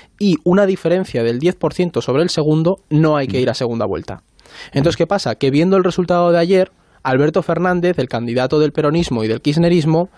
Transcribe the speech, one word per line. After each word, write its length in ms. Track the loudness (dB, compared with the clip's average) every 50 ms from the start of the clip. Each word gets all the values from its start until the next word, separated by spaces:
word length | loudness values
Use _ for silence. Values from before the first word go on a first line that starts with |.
| -20 _ _ -2
y 160 | 0 0 0 2
una 240 | 2 2 2 4 2
diferencia 560 | 2 0 -2 -2 -2 0 -2 -2 -4 -4 -2
del 160 | -2 -2 -2 -2
diez 160 | -2 -2 -2
por 200 | -2 -4 -4 -2
ciento 260 | -2 -2 -2 -2 -4
sobre 240 | -2 -2 0 0 0
el 40 | -2
segundo, 480 | -2 -2 0 0 0 2 2 0 -2 -2 _ _
no 260 | 0 2 2 2 2
hay 120 | 0 -2 -2
que 120 | -2 -2
ir 100 | 0 0
a 40 | -2
segunda 320 | -2 -4 -4 -4 -4 -4
vuelta. 360 | -4 -4 -6 -8 -10 -14 -16 _ _ _ _ _ -20 -20 -20 -18 -4
Entonces, 240 | -2 0 0 0 0 0
¿qué 80 | 0
pasa? 280 | 0 -2 -2 -2 -4 -4
Que 140 | -2 0 0
viendo 260 | 2 2 2 4 2 2
el 60 | 2
resultado 460 | 0 0 -2 -2 0 0 2 2 2
de 80 | 2 2
ayer, 320 | 2 2 2 2 2 0 _ _ _ _ _ _
Alberto 400 | -4 0 2 2 2 2 2 0
Fernández, 560 | -2 -2 -2 0 0 0 0 0 0 0 0 -2
el 100 | -4 -4
candidato 520 | -4 -6 -6 -4 -2 -2 -2 0 2 0
del 100 | 0 0
peronismo 540 | 0 -2 0 0 0 0 0 -2 -2 -2 -2
y 40 | -2
del 120 | -4 -2
kirchnerismo, 680 | -2 0 0 2 2 4 2 2 2 2 2 0 0 -4 _